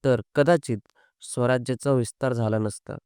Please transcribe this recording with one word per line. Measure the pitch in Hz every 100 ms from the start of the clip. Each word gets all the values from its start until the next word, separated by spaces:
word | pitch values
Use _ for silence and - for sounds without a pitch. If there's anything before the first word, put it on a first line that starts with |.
तर | 135 120 -
कदाचित | - 143 170 - 110 _ _ _ _
स्वराज्याचा | - - 123 127 117 123 143
विस्तार | 131 117 - 131
झाला | 117 110 107
नसता. | 107 - - -